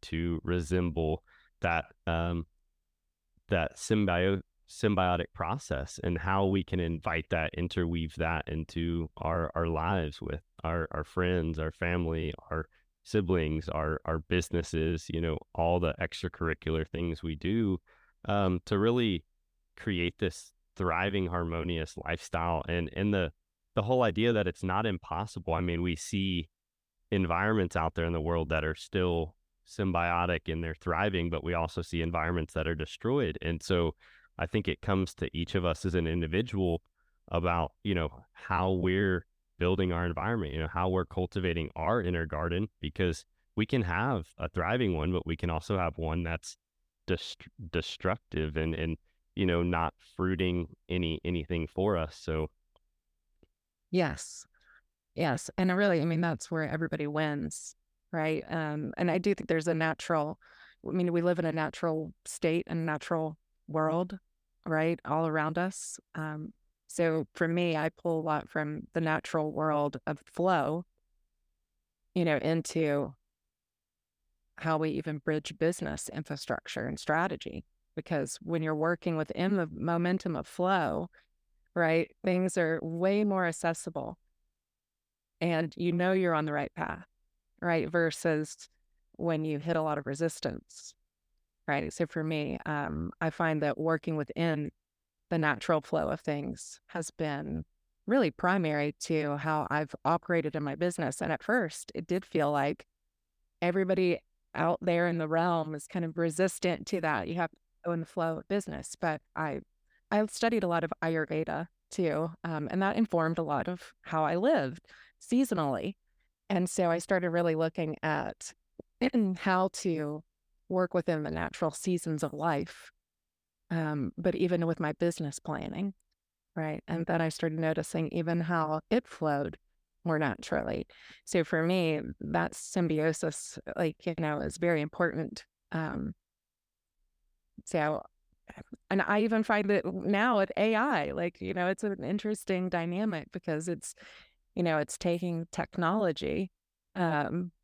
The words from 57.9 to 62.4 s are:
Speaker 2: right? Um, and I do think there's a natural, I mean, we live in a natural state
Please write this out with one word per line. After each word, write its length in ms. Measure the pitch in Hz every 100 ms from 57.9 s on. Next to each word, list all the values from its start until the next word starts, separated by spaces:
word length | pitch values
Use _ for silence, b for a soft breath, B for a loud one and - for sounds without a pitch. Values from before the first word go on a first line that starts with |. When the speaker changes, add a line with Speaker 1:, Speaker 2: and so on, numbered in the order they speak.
| _ -
Speaker 2:
right? 320 | 165 156 156 -
Um, 460 | 165 156 151 143 -
and 140 | 175
I 80 | 180
do 160 | 208
think 140 | 190 -
there's 200 | 165 160
a 60 |
natural, 640 | 160 160 - - 160 147 - B B B B -
I 20 |
mean, 220 | 185 175
we 80 | 170
live 160 | 175 175
in 60 |
a 80 | 160
natural 640 | 160 151 - 170 160 156 -
state 400 | - -